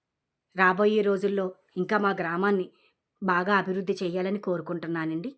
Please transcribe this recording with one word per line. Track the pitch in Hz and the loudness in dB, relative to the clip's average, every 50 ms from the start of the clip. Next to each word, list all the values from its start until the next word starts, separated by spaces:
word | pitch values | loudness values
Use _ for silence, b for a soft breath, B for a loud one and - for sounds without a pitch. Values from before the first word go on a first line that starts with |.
| _ _ _ _ _ _ _ _ _ _ - | _ _ _ _ _ _ _ _ _ _ 0
రాబోయే | 180 190 180 185 180 208 208 214 214 | 2 4 4 4 4 4 4 4 4
రోజుల్లో | 202 202 196 190 196 202 202 196 190 185 185 - _ _ - 185 | 2 2 2 2 0 0 0 -2 -2 -4 -6 -10 _ _ -6 -4
ఇంకా | 180 180 214 208 | -2 0 0 2
మా | 208 196 | 2 0
గ్రామాన్ని | 196 185 170 165 170 175 190 202 202 190 180 b b b b b b _ _ _ _ _ | 0 -2 -4 -4 -2 0 2 2 2 2 0 b b b b b b _ _ _ _ _
బాగా | 202 190 180 175 180 196 208 | -2 0 0 2 2 2 2
అభివృద్ధి | 196 180 190 185 196 190 175 196 | 2 2 0 -4 -4 -4 -4 -4
చేయాలని | 196 196 175 170 185 185 190 202 208 | -4 -4 -4 -2 -2 -2 -2 -4 -4
కోరుకుంటున్నానండి. | - 202 175 165 160 170 175 165 160 160 170 165 160 160 160 165 175 262 285 | -4 -4 -4 -4 -4 -6 -8 -6 -6 -4 -4 -4 -4 -4 -4 -4 -6 -8 -12